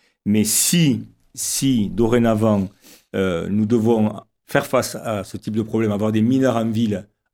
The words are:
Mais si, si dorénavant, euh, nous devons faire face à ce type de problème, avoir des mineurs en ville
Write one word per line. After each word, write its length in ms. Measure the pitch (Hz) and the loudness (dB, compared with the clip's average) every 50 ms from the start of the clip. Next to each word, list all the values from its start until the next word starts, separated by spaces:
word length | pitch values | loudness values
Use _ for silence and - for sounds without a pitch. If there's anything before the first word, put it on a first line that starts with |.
| _ _ _ _ - | _ _ _ _ -2
Mais 180 | 101 104 107 107 | 0 2 2 2
si, 640 | 107 - - - - 180 175 165 139 117 107 - - _ _ _ _ - | 2 0 0 0 2 2 2 2 2 2 -2 -4 -12 _ _ _ _ -12
si 560 | - - - - - 135 139 131 113 101 - | -10 -8 -6 -4 -2 0 0 2 0 0 -2
dorénavant, 800 | - 101 117 113 120 120 117 117 113 107 110 110 104 101 95 92 _ _ _ - - - _ _ - | 0 0 2 4 4 4 4 4 2 2 2 2 2 2 0 -4 _ _ _ -20 -20 -20 _ _ -4
euh, 320 | 101 95 92 87 82 85 87 | -2 -2 0 -2 -4 -4 -2
nous 160 | 98 107 107 | -2 0 0
devons 480 | 104 120 117 107 113 117 110 107 107 - - - _ _ _ _ | 2 2 2 2 2 2 2 0 -2 -2 -6 -16 _ _ _ _
faire 200 | - - 143 139 | -2 -2 -2 -2
face 300 | - - 123 110 - - | 0 -2 -2 -2 -2 -6
à 280 | - - 123 107 101 92 | -10 -8 -6 -6 -6 -6
ce 140 | - - | -8 -12
type 180 | 101 - - 107 | -12 -8 -6 -4
de 60 | 110 107 | -4 -4
problème, 280 | 110 - 110 113 107 | -2 -2 -2 0 0
avoir 200 | 104 98 107 110 107 | 0 0 0 0 2
des 80 | 110 | 2
mineurs 340 | 107 120 135 131 131 127 113 | 2 2 2 2 2 2 0
en 140 | 113 113 113 | 0 -2 -2
ville 380 | 107 113 117 107 101 90 - _ _ _ _ _ | -2 -2 -2 -2 -2 -4 -8 _ _ _ _ _